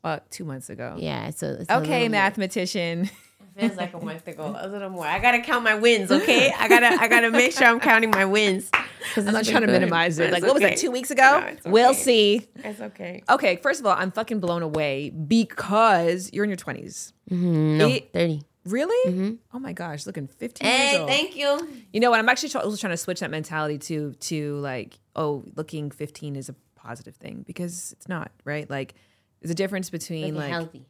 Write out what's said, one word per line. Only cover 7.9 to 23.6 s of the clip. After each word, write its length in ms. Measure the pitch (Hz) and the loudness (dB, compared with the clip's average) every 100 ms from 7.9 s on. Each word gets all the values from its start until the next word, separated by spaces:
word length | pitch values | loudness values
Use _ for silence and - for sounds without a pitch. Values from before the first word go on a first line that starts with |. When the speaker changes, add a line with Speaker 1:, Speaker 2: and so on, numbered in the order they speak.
| 226 226 | 4 4
Speaker 2:
my 140 | 185 | 2
wins, 460 | 190 202 208 190 - | 4 4 2 0 0
'cause 580 | - - - - - 202 | -2 -2 -12 -6 -2 0
Speaker 1:
I'm 0 | |
Speaker 2:
it's 60 | |
Speaker 1:
not 100 | 220 | 0
Speaker 2:
been 80 | 220 | 2
Speaker 1:
trying 100 | 220 | 2
to 40 | 220 | 4
Speaker 2:
good. 60 | |
Speaker 1:
minimize 440 | 185 180 170 170 160 | 4 4 2 0 2
it. 80 | 165 | 0
Speaker 2:
It's 60 | |
Speaker 1:
Like, 120 | 175 | 2
what 100 | 196 | 4
was 80 | 277 | 4
that, 60 | - | 4
Speaker 2:
okay. 80 | - | 2
Speaker 1:
two 140 | 320 | -2
weeks 200 | 247 254 | -2 -2
ago? 300 | 269 262 294 | 6 6 6
Speaker 2:
No, 60 | - | 2
it's 180 | - - | -10 2
Speaker 1:
We'll 240 | 208 247 | 6 6
Speaker 2:
okay. 100 | 262 | 4
Speaker 1:
see. 480 | - 233 208 220 208 - | 4 4 6 2 -2 -14
Speaker 2:
It's 160 | 214 208 | -14 -12
okay. 420 | 214 - 180 180 - | -14 -12 -12 -10 2
Speaker 1:
Okay, 280 | 269 269 180 | 2 4 0
first 240 | 277 269 | -2 0
of 40 | 220 | 0
all, 100 | 175 | 0
I'm 140 | 185 | -2
fucking 260 | 208 220 220 | -4 -6 -4
blown 220 | 175 170 | -2 -2
away 480 | 165 151 147 135 147 | -2 -2 -2 -4 -6
because 1200 | 160 151 226 220 - - 208 226 185 170 180 185 | -8 2 2 2 -4 -2 2 4 4 2 -2 -6
you're 140 | - 208 | -4 -4
in 40 | |
your 80 | 185 | -4
twenties. 540 | - 131 - - - _ - | -8 -12 -12 -14 -16 _ -8
Speaker 2:
Mm-hmm. 480 | 180 180 160 156 151 | -2 0 2 2 4
No, 120 | 156 | 2
Speaker 1:
It 240 | 254 - | 2 -4
Speaker 2:
thirty. 300 | 175 170 151 147 _ | -2 -2 -2 -8 _
Speaker 1:
Really? 480 | 180 226 320 466 508 | -6 -4 0 0 0
Speaker 2:
Mm-hmm. 240 | 180 196 226 _ | 0 -4 -6 _
Speaker 1:
Oh 60 | 247 | -14
my 140 | 262 | -12
gosh, 320 | 185 175 147 170 | -10 -10 -10 -10
looking 220 | 185 139 | -10 -12
fifteen 420 | _ 240 - 208 | _ -14 -4 0
Speaker 2:
Hey, 220 | 254 277 | 2 2
Speaker 1:
years 80 | 277 | 0
old. 80 | - | 0
Speaker 2:
thank 260 | 277 320 - | -2 -2 -4
you. 320 | 285 285 330 262 - | -2 -2 -4 -14 -8
Speaker 1:
You 80 | 214 | 0
know 120 | 240 | 4
what? 80 | 233 | 4
I'm 100 | 226 | 2
actually 200 | 262 302 | 0 -2
try-, 120 | - | -4
also 160 | 196 208 | -4 -4
trying 160 | 208 | -6
to 40 | 170 | -6
switch 220 | - 180 | -6 -6
that 120 | 165 | -6
mentality 460 | 156 151 156 | -6 -6 -4